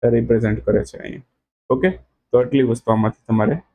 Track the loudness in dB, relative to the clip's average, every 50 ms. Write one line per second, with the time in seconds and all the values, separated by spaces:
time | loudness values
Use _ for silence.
0 | 0 2 2 2 2 2 0 2 2 0 -2 -2 0 0 0 0 -2 -4 -12 -14
1 | -14 -14 -14 -14 -18 _ _ _ _ _ _ _ _ -4 -2 0 0 -2 -2 -4
2 | -12 _ _ _ _ _ 0 2 2 2 2 2 2 2 0 -2 -2 -2 0 0
3 | 0 -2 -4 -6 _ -2 0 0 2 0 -2 -4 -8 _ _